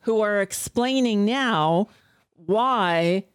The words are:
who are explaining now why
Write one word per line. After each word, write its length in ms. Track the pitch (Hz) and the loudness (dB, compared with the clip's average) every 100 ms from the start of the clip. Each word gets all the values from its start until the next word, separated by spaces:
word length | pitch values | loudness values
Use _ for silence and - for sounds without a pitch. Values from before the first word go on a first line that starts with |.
who 200 | - 220 | 0 0
are 220 | 208 202 | 0 0
explaining 800 | 196 - - - 247 269 247 208 | -2 -6 -6 -4 0 0 2 2
now 640 | 202 254 254 185 156 170 208 _ _ _ _ | 0 0 0 0 0 0 -2 _ _ _ _
why 880 | _ 165 208 254 247 185 170 170 190 196 | _ -4 0 0 0 0 0 0 0 -4